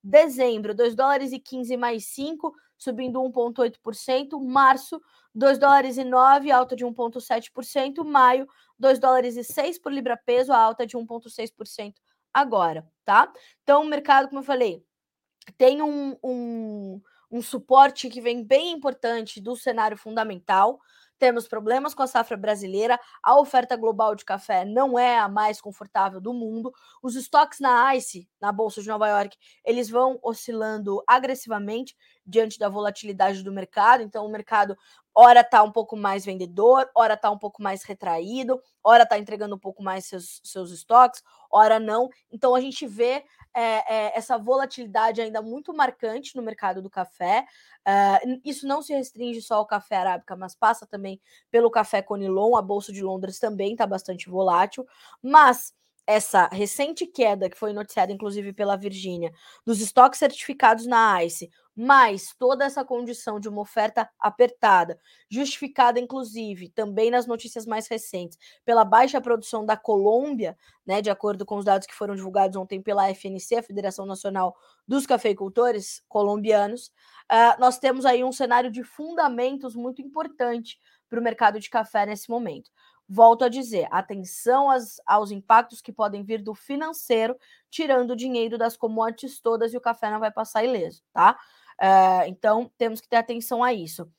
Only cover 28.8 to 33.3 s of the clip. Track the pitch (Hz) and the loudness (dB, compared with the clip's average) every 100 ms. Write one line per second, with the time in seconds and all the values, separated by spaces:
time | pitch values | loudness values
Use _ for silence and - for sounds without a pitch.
28.8 | 208 214 214 208 202 _ _ _ - 240 | -10 -2 0 0 -2 _ _ _ -4 -2
29.8 | 220 233 262 247 233 226 - 226 220 214 | -2 0 0 -2 -8 -8 -10 -8 -6 -6
30.8 | 202 202 - 247 254 262 226 214 202 226 | -6 -4 4 4 2 -8 -8 -8 -6 -10
31.8 | 269 _ _ _ - 220 220 - 208 202 | -10 _ _ _ -2 -2 0 -4 -6 -4
32.8 | 208 202 214 196 196 | -8 -8 -14 -2 -2